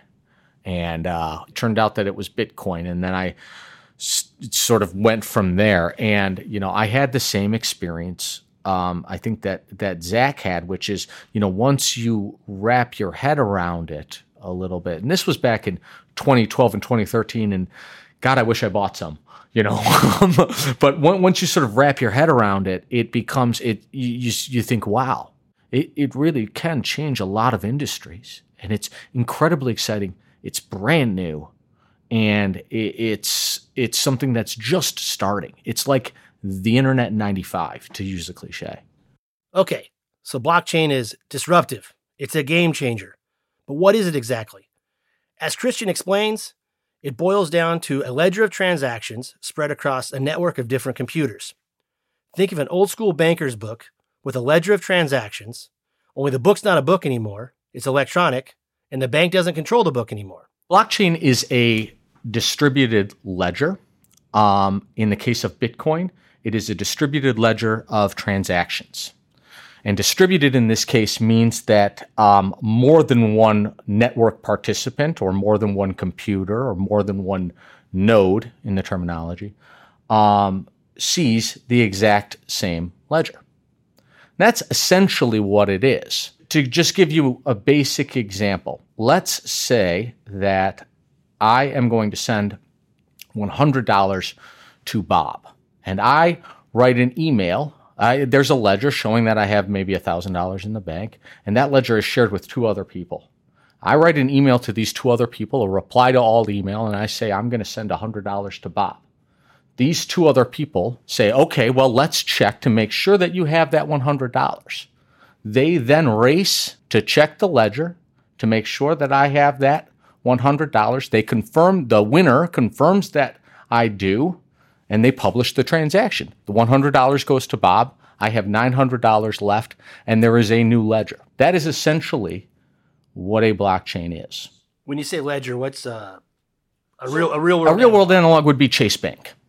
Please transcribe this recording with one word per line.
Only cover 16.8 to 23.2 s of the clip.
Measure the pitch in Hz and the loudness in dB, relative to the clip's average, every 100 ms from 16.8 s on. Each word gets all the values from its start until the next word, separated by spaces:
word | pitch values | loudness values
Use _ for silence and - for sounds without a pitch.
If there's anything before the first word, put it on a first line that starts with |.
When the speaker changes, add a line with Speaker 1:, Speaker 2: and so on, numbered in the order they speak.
Speaker 1:
twenty | - 117 101 | -2 -2 0
thirteen, | 113 107 117 107 | -2 -2 -4 -2
and | 95 90 - - - - _ | -2 -6 -10 -20 -20 -20 _
God, | 131 131 | 0 2
I | |
wish | 113 110 | 2 0
I | 107 | -2
bought | 98 98 - | -2 -4 -6
some, | 80 76 _ - _ | -12 -14 _ -20 _
you | 117 | -2
know. | 104 - | 0 0
<laughs> | - - - - | 0 2 2 4
Um, | 190 170 - - 143 123 | 4 4 2 0 -6 2
but | 139 139 | 2 4
on-, | 147 190 | 2 4
once | 185 180 | 2 2
you | 180 | 0
sort | 180 | 0
of | 127 107 | 0 2
wrap | 143 135 | 2 2
your | 117 | 0
head | 113 160 | 2 4
around | 131 104 98 95 | 4 4 2 -2
it, | 92 - | -4 -4
it | 123 113 | -4 -2
becomes, | 123 | -4